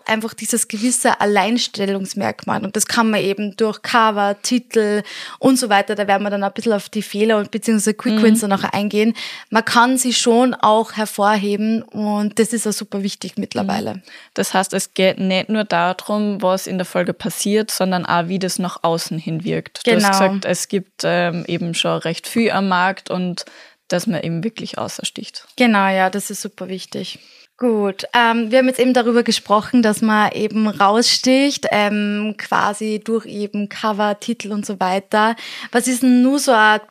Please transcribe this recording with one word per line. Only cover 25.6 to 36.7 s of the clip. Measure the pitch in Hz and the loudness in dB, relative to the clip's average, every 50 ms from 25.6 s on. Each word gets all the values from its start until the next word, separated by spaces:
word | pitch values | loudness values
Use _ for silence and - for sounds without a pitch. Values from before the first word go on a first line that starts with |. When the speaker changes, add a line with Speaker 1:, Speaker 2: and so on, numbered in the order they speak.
| 247 233 214 196 190 | 4 4 4 4 2
Speaker 1:
ja, | 196 190 190 185 185 | 2 2 2 2 0
das | 190 202 - - | 0 -4 -6 -8
ist | 202 - | -10 -10
super | - 196 - - 185 185 | -10 -12 -12 -12 -10 -10
wichtig. | 190 185 - - - - 185 - - - - _ _ _ _ _ _ | -10 -10 -10 -10 -10 -10 -10 -10 -14 -16 -20 _ _ _ _ _ _
Gut, | - 247 240 220 208 202 196 190 - - - - | -2 0 0 0 2 0 -2 -4 -6 -6 0 2
ähm, | 240 233 226 233 233 226 214 | 4 4 4 2 0 0 2
wir | 254 | 2
haben | 262 262 | 4 4
jetzt | 262 254 - | 2 2 2
eben | 247 254 247 | 2 4 4
darüber | 247 220 240 233 240 233 | 4 2 4 2 2 2
gesprochen, | 233 208 - - - 202 214 - - 254 247 | 2 -2 -2 0 2 2 2 2 2 2 4
dass | 220 214 202 - | 4 4 2 2
man | 220 220 214 214 208 - - | 0 2 4 2 2 2 0
eben | - 214 208 202 220 214 | -2 -4 -2 0 0 0
raussticht, | 214 185 - 202 196 214 240 240 - - - - 254 262 269 277 285 269 - - - | 0 2 2 4 4 4 4 2 2 0 0 2 4 4 4 4 2 0 -2 -2 0
ähm, | - 208 208 208 214 208 208 208 208 208 214 214 202 | 0 0 2 0 0 -2 -2 -2 -2 -2 -4 -4 -6
quasi | - - - - - - 202 208 - 220 214 214 214 | -8 -4 -2 0 0 2 0 -2 -4 -4 -4 -4 -4
durch | 214 226 226 220 - | -4 -4 -4 -4 -4
eben | - - 208 208 202 - 208 202 202 | -6 -8 -8 -8 -6 -4 -6 -6 -6
Cover, | - - 226 214 202 208 208 208 202 - | -6 -4 -2 -2 0 0 0 0 -2 -2
Titel | - 240 226 - - 196 | -4 -6 -6 -6 -6 -6
und | 214 208 202 | -6 -6 -6
so | - 202 185 | -6 -4 -2
weiter. | 190 180 190 196 196 _ 214 214 214 226 226 - - - - - 247 - | -2 0 0 -2 -2 _ 0 2 2 2 0 -4 -10 -14 -14 -14 -8 -2
Was | - 247 - | -2 0 0
ist | 254 254 247 262 | 0 0 2 4
denn | 254 247 247 | 4 6 6
nur | 247 262 285 285 | 6 4 2 2
so | - 277 | 2 4
ein | 233 214 214 214 | 4 6 6 6